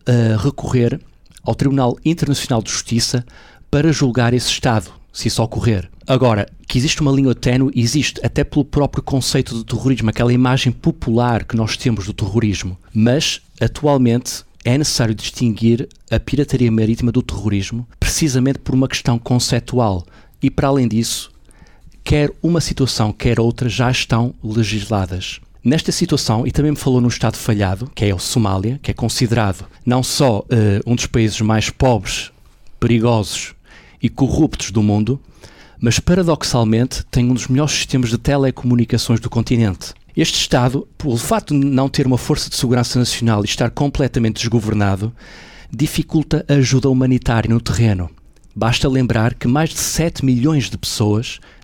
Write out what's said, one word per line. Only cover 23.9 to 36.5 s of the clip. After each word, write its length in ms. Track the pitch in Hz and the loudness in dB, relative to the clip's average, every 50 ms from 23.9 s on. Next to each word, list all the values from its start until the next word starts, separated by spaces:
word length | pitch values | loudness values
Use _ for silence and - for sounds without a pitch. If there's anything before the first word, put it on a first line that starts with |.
estão 440 | 127 - - - 117 117 120 127 - - - | 0 -2 -2 0 0 0 0 -2 -4 -8 -10
legisladas. 960 | 110 104 117 110 98 110 107 95 - 110 98 95 87 92 90 - - - - - - - - | -4 -2 0 0 0 -2 -4 -2 -2 -2 -2 -2 -2 -6 -8 -8 -10 -12 -14 -18 -20 -20 -4
Nesta 300 | - 120 147 165 - - | 0 0 0 2 0 -2
situação, 540 | 160 - 175 - 156 135 - - 110 113 131 | -2 -2 0 0 0 -2 0 0 0 0 0
e 40 | - | -2
também 200 | - - 143 151 | 0 0 0 0
me 60 | 143 - | 0 0
falou 240 | - 139 127 123 | 0 2 2 4
num 60 | 120 120 | 2 2
Estado 280 | - - - 110 110 | 0 0 -2 -4 -4
falhado, 540 | - - - 110 101 101 92 98 95 123 139 - | -4 -2 -2 0 0 0 0 -2 -4 -8 -12 -4
que 120 | - 107 | -2 0
é 60 | 101 | 0
a 60 | 95 90 | 0 0
Somália, 600 | - - - 131 107 98 95 95 98 113 135 143 | -4 -2 0 0 2 2 0 0 -2 -2 -4 -4
que 80 | - - | -6 -6
é 40 | - | -4
considerado 720 | - 165 165 - - 127 113 117 117 107 98 90 - - - - - - | -4 -4 -4 0 0 0 0 2 0 0 0 -2 -4 -10 -18 -20 -6 -2
não 180 | 120 123 127 | 0 0 0
só, 400 | 123 - - - 147 127 107 98 - - | 0 -2 0 2 2 2 2 0 -2 0
eh, 320 | 131 113 107 101 98 104 - | 2 4 4 4 2 0 0
um 80 | 117 123 | -2 -2
dos 100 | 120 - | -2 -2
países 340 | - - 120 110 107 - - | -2 0 2 2 2 0 0
mais 260 | 110 107 110 110 - - | 0 0 2 0 0 -4
pobres, 640 | - - 139 131 120 107 98 - - - - - - _ - - _ _ - - - - | -2 0 2 2 2 2 -2 -6 -8 -8 -10 -12 -18 _ -20 -20 _ _ -20 -20 -6 -2
perigosos 760 | 117 117 120 113 110 120 117 110 98 - - - - - - - _ - - - - - - _ | 0 2 2 4 4 2 2 2 0 -2 -6 -10 -10 -12 -16 -20 _ -20 -20 -20 -20 -20 -8 _
e 60 | - 113 | -4 -4
corruptos 640 | - - 139 127 - - 160 - - - - - | 0 0 0 0 2 2 2 0 0 -6 -8 -4
do 120 | 95 107 | 0 0
mundo, 380 | 104 104 101 107 107 110 135 143 - - - - - - - - - - - - | 2 2 2 2 0 0 -2 -4 -8 -16 -20 -20 -20 -20 -20 -20 -20 -20 -8 -2
mas, 200 | 117 117 113 - | 0 0 0 0
paradoxalmente, 1080 | - - 180 190 175 170 151 - - - | 2 2 2 4 4 2 0 0 -2 -2